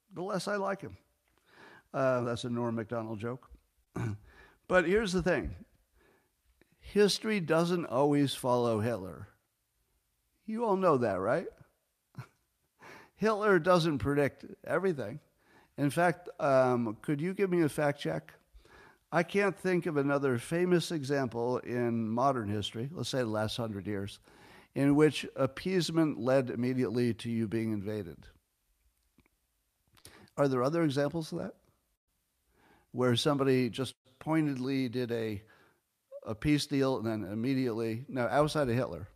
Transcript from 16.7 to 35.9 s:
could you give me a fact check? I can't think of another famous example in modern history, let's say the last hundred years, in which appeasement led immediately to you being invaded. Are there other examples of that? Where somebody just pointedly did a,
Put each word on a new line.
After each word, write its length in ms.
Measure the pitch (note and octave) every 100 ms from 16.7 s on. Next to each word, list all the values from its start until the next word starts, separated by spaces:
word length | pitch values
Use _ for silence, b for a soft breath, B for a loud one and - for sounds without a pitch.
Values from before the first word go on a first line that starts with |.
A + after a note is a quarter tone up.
| B2 A2+ G#2+
could 180 | - C#3+
you 140 | F3
give 160 | F#3+ F#3+
me 120 | F3
a 80 | D3+
fact 300 | - D3 C#3+
check? 340 | D#3+ D#3+ - - _ - b b b b -
I 120 | D#3
can't 340 | E3+ G3 G3+ D#3
think 300 | F#3 F3+ F3
of 100 | D3
another 400 | C#3 C#3+ C#3 A#2+
famous 540 | - E3+ F3+ F3 -
example 640 | E3 C3 C#3+ B2 A#2 B2 B2
in 480 | - B2 A#2+ A#2 A2
modern 400 | A#2 C#3 B2+ G2+
history, 420 | G#2+ G2+ A2+ C#3
let's 180 | F3 B2
say 100 | C3+
the 60 | A2+
last 320 | G#2+ G#2+ -
hundred 300 | A2+ G2+ F#2
years, 320 | G2+ G2+ - B B B B B -
in 200 | C#3 C#3+
which 300 | D#3 D3+ - -
appeasement 840 | C3 - F3+ F#3 D#3+ E3 D#3 -
led 320 | A#2+ C3+ B2
immediately 640 | A2+ B2 B2+ G2 A#2+ A#2+ G#2+
to 140 | A#2
you 180 | A#2 A2
being 240 | A2+ A2+
invaded. 540 | G#2 G2 G#2+ E2+ C#2 - _ _ _ _ _ _ _ _ _ _ _ _ _ _ _ _ _ B B B -
Are 100 | C#3+
there 160 | B2+
other 200 | C3 E3+
examples 480 | D#3+ C3+ C#3+ E3 D#3
of 80 | E3+
that? 160 | G3+ - _ _ _ _ _ _ _ _ _ b b b b
Where 240 | A#2+ B2 A#2+
somebody 540 | D#3 C#3 C3+ B2+ B2
just 260 | A2+ B2 - _ -
pointedly 720 | D3+ D#3+ D3+ C3 B2+ C3+ B2+
did 220 | B2 A#2+
a, 300 | A#2 A2 G#2 - b b b _